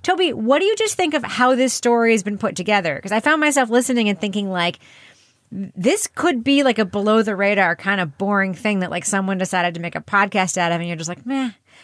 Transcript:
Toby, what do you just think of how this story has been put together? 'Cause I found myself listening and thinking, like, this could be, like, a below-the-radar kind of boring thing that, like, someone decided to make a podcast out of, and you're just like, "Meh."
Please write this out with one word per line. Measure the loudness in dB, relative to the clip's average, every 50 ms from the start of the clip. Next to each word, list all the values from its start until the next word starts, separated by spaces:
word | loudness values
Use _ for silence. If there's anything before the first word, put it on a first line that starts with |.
Toby, | -2 0 0 2 2 0
what | 0 0 2 2 2 4
do | 4
you | 2 2
just | 0 0 -2 0
think | 0 0 0
of | 0 -2 -4
how | -4 0 2 4 4 4
this | 4 2 2 0
story | 0 2 2 2 4 4 4
has | 2 2
been | 0 -2 -6 -4
put | -4 -4 -4
together? | -4 -2 0 0 0 0 -2 -4 -6
'Cause | -4 -2
I | -2 0
found | 2 2 2 2
myself | 2 2 2 2 2 2
listening | 2 2 2 2 2 2 2 0
and | 0 -2
thinking, | -4 -4 -4 -4 -4 -2
like, | -2 0 0 -2 -2 -6 _ -20 -20 -20 -20 -20 -20 _ _ _ _ _ _ -14
this | -12 -10 -10 -10 -6 -2 0 2 2 0 -2
could | -6 -4 -2 0 0 0 0
be, | 0 2 2 2
like, | 4 2 2 0
a | -2
below-the-radar | -2 -2 -2 0 2 2 2 2 0 -2 0 0 2 2 2 2 2 0
kind | -2 -2 -2 -2 -2
of | -2 -4 -4
boring | -4 -2 0 0 0 0 -2 -4
thing | -4 -2 -2 -2 -2
that, | -2 -2
like, | -4 -4 -4
someone | -2 -2 -2 0 -2 -2
decided | -2 -2 -2 -2 0 0 -2 -2
to | -4
make | -8 -8 -8
a | -8
podcast | -6 0 0 2 2 2 0 0 -2 0 0
out | 0 0 0
of, | 0 -2
and | -4 -4
you're | -6
just | -6 -8 -10
like, | -10 -10 -8
"Meh." | -6 -4 -4 -4 -4 -6 _ _ _ _ -20